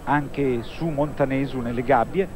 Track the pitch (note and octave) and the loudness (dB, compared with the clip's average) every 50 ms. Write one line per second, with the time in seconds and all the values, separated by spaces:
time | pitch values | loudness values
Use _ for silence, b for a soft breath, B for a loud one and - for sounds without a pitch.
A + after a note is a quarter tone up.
0 | - - C#3 D3 C#3+ B2+ - - C#3+ C3+ B2 A#2 A2+ - - - D#3+ E3 D3+ C#3 | 0 2 0 0 0 -2 -2 0 0 2 0 0 -2 -6 -6 -4 -4 -2 0 0
1 | D3 D3+ C3 - C#3+ C3+ C3+ C3+ C#3 C3+ C3+ C3 A#2 A#2 A#2+ - B2 A#2 C#3 B2 | -2 -2 2 0 0 2 2 0 0 -2 -2 -4 -4 -2 -2 -2 2 4 4 4
2 | A2+ - - F3+ G3 F3+ - | 4 2 0 -2 -2 -2 -4